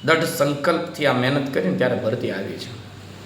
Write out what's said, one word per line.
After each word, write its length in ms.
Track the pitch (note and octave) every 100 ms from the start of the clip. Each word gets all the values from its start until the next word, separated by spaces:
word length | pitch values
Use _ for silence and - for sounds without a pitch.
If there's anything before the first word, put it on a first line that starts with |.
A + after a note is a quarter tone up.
| C#3+
દૃઢ 180 | D#3+
સંકલ્પથી 800 | E3 - D3 C#3+ - E3 E3 - C#3+
આ 80 |
મહેનત 400 | B2 B2 C#3+ -
કરીને 240 | - - B2
ત્યારે 180 | B2 A#2
ભરતી 360 | - A#2+ A2
આવી 260 | G2 G#2 -
છે. 120 | - - - - - -